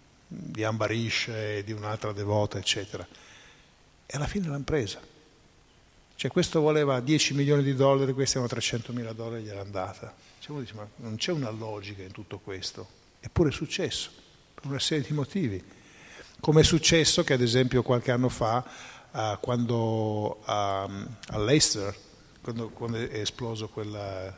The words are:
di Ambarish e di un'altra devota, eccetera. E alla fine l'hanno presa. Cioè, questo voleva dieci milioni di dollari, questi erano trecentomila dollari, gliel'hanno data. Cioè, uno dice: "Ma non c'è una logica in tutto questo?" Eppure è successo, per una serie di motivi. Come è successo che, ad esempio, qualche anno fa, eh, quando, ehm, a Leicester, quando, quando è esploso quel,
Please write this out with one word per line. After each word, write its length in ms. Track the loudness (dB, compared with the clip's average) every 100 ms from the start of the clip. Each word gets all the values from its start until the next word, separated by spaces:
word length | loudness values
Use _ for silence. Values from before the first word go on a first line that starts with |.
| -20 _ _
di 360 | -14 -10 -4 -2
Ambarish 640 | 0 0 0 -2 -2 -4
e 340 | -4 -4 -4 -6
di 60 |
un'altra 400 | -8 -6 -4 -4
devota, 460 | -4 0 2 2 -2
eccetera. 500 | -2 -2 -4 -10 -14 -18 -20 -20 -20 -20 -20 _ _ _ -10
E 120 | -6
alla 100 | -4
fine 200 | -2 -2
l'hanno 160 | -4 0
presa. 340 | 0 0 -6 -14 -20 -20 _ _ _ _ _ _ _ _ -8
Cioè, 100 | -2
questo 280 | 0 2 4
voleva 400 | 4 4 4 2
dieci 340 | 2 2 2
milioni 300 | 2 4 4
di 100 | 4
dollari, 380 | 4 6 6 4
questi 240 | 2 0 0
erano 160 | -2
trecentomila 640 | -2 -2 -4 -4 -8 -8
dollari, 300 | -8 -8 -8
gliel'hanno 280 | -8 -10 -6
data. 420 | -6 -6 -8 -16 -16 -20 -20
Cioè, 120 | -12
uno 80 | -10
dice: 140 | -10
"Ma 120 | -12 -14 -12
non 180 | -10 -6
c'è 160 | -2
una 180 | -2 -2
logica 540 | -6 -8 -8 -10 -12
in 80 | -12
tutto 280 | -14 -12 -12
questo?" 460 | -10 -8 -8 -10 -14 -18 _ _
Eppure 260 | -6 2 2
è 40 |
successo, 580 | 2 -6 -4 -4 -4 -8 -14 -20 -20 _
per 120 | -14 -8
una 140 | -4
serie 280 | 0 -2 0
di 60 |
motivi. 500 | -2 -2 -2 -2 -2 -8 -20 -20 -20 -20 -20 -20 -2
Come 180 | 6 8
è 40 | 8
successo 580 | 6 6 6 6 4
che, 80 | 4
ad 100 | 4
esempio, 420 | 6 6 6 4
qualche 280 | 4 2 4
anno 160 | 2 2
fa, 380 | 2 2 2 0 -10 -18 -20 -10
eh, 240 | -4 -2 -2
quando, 1000 | -2 0 2 2 2 0 0 0 -2 -4 -2
ehm, 720 | 0 0 -2 -4 -6 -10 -12 -8
a 100 | -2
Leicester, 580 | 4 4 4 2 -4 -8 -14 -20 -20 -14
quando, 260 | -8 -6 -8
quando 300 | -6 -6 -4
è 220 | -4 -4
esploso 500 | -6 -6 -6 -6 -8
quel, 640 | -8 -8 -8 -8 -8 -10